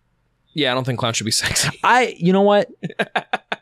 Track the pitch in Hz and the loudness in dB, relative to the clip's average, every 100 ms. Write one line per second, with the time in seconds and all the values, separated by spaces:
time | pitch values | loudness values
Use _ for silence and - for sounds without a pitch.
0 | _ _ _ _ _ 156 131 127 131 120 | _ _ _ _ _ -4 -2 0 -2 -4
1 | 120 113 107 - - - 143 - - 247 | -4 -4 -2 -2 -2 -2 -2 0 2 4
2 | 240 - 170 190 202 208 - - 185 - | 2 0 2 4 4 2 0 -6 -8 -6
3 | - - - - - - | -6 -6 -6 -8 -8 -12